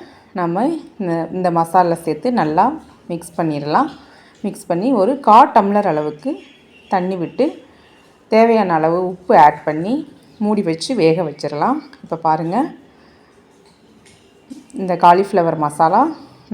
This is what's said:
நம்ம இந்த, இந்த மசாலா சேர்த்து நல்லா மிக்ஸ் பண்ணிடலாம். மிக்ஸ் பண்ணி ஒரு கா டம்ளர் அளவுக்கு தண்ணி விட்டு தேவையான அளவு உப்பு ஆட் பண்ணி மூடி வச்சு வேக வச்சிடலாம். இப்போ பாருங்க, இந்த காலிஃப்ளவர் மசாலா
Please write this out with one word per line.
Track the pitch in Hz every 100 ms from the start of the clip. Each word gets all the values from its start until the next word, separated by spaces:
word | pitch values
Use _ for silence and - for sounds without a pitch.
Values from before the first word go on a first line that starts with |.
| - - _ -
நம்ம | 170 175 269 320 - -
இந்த, | 180 165 165 185
இந்த | 180 170
மசாலா | 165 185 175 165 -
சேர்த்து | 156 247 240
நல்லா | 156 160 233 320 - - -
மிக்ஸ் | 170 - -
பண்ணிடலாம். | 160 147 147 175 302 - - - - - 208
மிக்ஸ் | - -
பண்ணி | 175 240 240
ஒரு | 190 277 240
கா | 220 294 226
டம்ளர் | 196 208 196
அளவுக்கு | 151 151 151 262 381 - - _ _ -
தண்ணி | 190 185 190
விட்டு | 156 151 294 - - _ _ _ _ _ -
தேவையான | 220 226 226 190 160
அளவு | 160 175 180
உப்பு | 185 - 190 151
ஆட் | 151 -
பண்ணி | 156 185 285 - - _ -
மூடி | 208 208 165
வச்சு | 160 - 247
வேக | 160 160 160
வச்சிடலாம். | 143 143 147 196 302 - -
இப்போ | - 160 160
பாருங்க, | 156 165 208 302 - - _ _ _ _ _ _ _ _ _ _ _ _ _ _ _ - - - -
இந்த | 185 175 175
காலிஃப்ளவர் | 180 196 190 170 160 147
மசாலா | 147 165 202 311 302 - - -